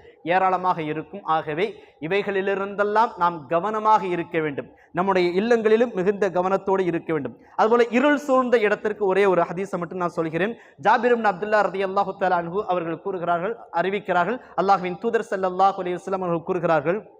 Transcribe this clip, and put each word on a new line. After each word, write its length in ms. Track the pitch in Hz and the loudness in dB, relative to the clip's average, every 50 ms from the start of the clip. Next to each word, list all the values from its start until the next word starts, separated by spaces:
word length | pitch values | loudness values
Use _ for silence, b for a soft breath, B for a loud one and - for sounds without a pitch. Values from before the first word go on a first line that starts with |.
| B B B B _ | B B B B _
ஏராளமாக 540 | 156 175 185 185 185 185 175 180 180 175 165 156 | 0 2 2 2 2 0 0 0 0 -2 -2 -2
இருக்கும். 400 | 151 151 156 156 156 - 202 - | -6 -6 -6 -8 -10 -14 -12 -4
ஆகவே 400 | - 160 160 151 156 151 151 196 226 190 B B B B B | -2 -2 -2 -2 -4 -4 -4 -4 -4 -4 B B B B B
இவைகளிலிருந்தெல்லாம் 1080 | 143 160 190 202 196 202 196 190 190 196 196 190 196 202 202 190 202 208 208 214 233 233 - | -6 -2 -2 -2 -2 -2 -2 -2 -2 -2 -2 -2 -4 -6 -4 -2 -2 0 2 2 2 0 0
நாம் 220 | 185 175 175 170 165 139 123 | -2 -2 -2 -2 -4 -6 -2
கவனமாக 540 | 165 170 175 208 214 220 214 220 220 208 190 | -2 0 0 0 -4 0 2 4 4 4 2
இருக்க 300 | 185 175 170 165 - - 165 | 0 -4 -4 -6 -4 -2 -2
வேண்டும். 280 | 156 151 139 131 123 - b b b b _ | -2 -2 -4 -6 -10 -12 b b b b _
நம்முடைய 320 | 165 180 196 190 185 180 175 175 185 | -2 0 2 2 2 2 2 2 0
இல்லங்களிலும் 520 | 208 233 240 226 214 214 220 220 240 240 - | 2 2 2 2 4 4 4 4 4 2 0
மிகுந்த 340 | 185 175 196 208 196 208 190 | 0 0 0 0 0 -2 0
கவனத்தோடு 560 | 165 180 180 185 190 190 190 196 190 196 190 175 | 0 0 0 2 0 0 0 0 0 0 2 0
இருக்க 200 | 165 165 - - 160 | -2 -4 -4 -2 -4
வேண்டும். 220 | 151 135 123 - B B B B | -4 -4 -6 -10 B B B B
அதுபோல 300 | B 196 220 233 240 233 233 | B 2 4 4 4 2 2
இருள் 300 | 208 240 254 294 294 269 294 | 2 2 4 4 2 2 2
சூழ்ந்த 320 | - 262 262 254 247 240 233 | 2 2 2 4 4 2 2
இடத்திற்கு 460 | 208 208 208 208 - 214 208 - 208 | 4 2 0 0 -2 -6 -4 -2 0
ஒரே 180 | 190 185 190 202 | 0 2 4 4
ஒரு 160 | 196 180 170 170 | 4 4 4 2
ஹதீஸை 360 | - 185 175 196 190 - 180 | 0 -2 -6 -6 -6 -6 -6
மட்டும் 220 | 175 160 180 185 180 | -6 -6 -6 -4 -4
நான் 140 | 170 165 175 | -4 -2 -2
சொல்கிறேன். 360 | 165 165 156 165 180 220 233 226 B B B B 139 | -4 -2 -2 -2 -2 -2 -4 -8 B B B B 2
ஜாபிர் 320 | 196 220 247 220 247 240 | 2 2 4 4 2 2
இப்னு 140 | 233 220 208 196 | 2 2 0 0
அப்துல்லா 320 | 170 208 214 214 214 202 | 0 -2 0 2 2 2
ரலியல்லாஹு 480 | 190 170 190 196 190 190 202 202 185 190 | 2 0 -2 -4 -2 0 0 -2 -2 -2
தஆலா 240 | 190 196 185 180 175 | -2 0 0 0 0
அன்ஹு 220 | 170 170 170 202 214 | -2 -2 -4 -4 -2
அவர்கள் 360 | 196 180 180 165 165 165 156 - | -2 -2 -2 -2 -4 -6 -6 -6
கூறுகிறார்கள், 520 | 196 190 185 170 170 175 170 170 208 233 - - - - | -6 -6 -4 -2 -2 -2 0 -2 -4 -6 -8 -12 -8 -4
அறிவிக்கிறார்கள், 640 | 170 170 190 196 208 196 - 180 175 175 180 240 254 B B B - 190 | -2 -2 -2 -2 -4 -4 -2 0 0 0 0 -2 -6 B B B -2 2
அல்லாஹ்வின் 380 | 196 202 185 180 180 180 175 | 2 2 2 2 -4 -8 -4
தூதர் 280 | - 233 214 226 208 - | -4 -2 -2 -2 -2 -2
ஸல்லல்லாஹு 480 | 214 190 190 185 180 185 190 196 190 196 | -4 -2 -2 -4 0 2 2 2 2 0
அலைஹி 160 | 185 180 180 175 | -4 -4 -6 -6
வஸல்லம் 260 | - 196 190 190 185 | -4 -6 -6 -4 -2
அவர்கள் 240 | 175 170 165 160 - | -2 -2 -4 -2 -4
கூறுகிறார்கள் 520 | 185 180 160 175 165 156 139 160 180 214 196 - - - | -4 -2 0 2 0 2 2 0 -4 -4 -6 -12 -20 -20